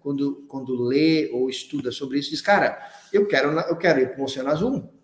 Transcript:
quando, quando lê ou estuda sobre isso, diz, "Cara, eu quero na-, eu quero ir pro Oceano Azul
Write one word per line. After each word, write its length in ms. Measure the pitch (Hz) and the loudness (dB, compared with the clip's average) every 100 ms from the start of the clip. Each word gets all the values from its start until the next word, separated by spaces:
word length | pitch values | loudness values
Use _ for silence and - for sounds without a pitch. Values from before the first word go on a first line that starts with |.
quando, 440 | 143 139 143 139 - | -6 -2 -2 -4 -10
quando 280 | 135 127 123 | -10 -6 -2
lê 540 | 120 139 160 160 - | 2 4 4 4 0
ou 180 | 120 131 | -2 -2
estuda 420 | 123 - 143 127 | -2 -6 -6 -6
sobre 280 | - 135 139 | -6 -4 -4
isso, 100 | 143 | -4
diz, 120 | 156 | -4
"Cara, 360 | - 196 123 - - - - | 2 4 4 -2 -14 -18 -2
eu 140 | 202 202 | 2 4
quero 240 | 135 143 | 4 2
na-, 100 | 156 175 | 0 -2
eu 80 | 165 | 0
quero 220 | 175 139 | 4 4
ir 140 | 127 | 2
pro 100 | - | 0
Oceano 260 | 135 135 135 | -6 -4 -2
Azul 400 | 156 233 247 - - | 0 0 -2 -6 -20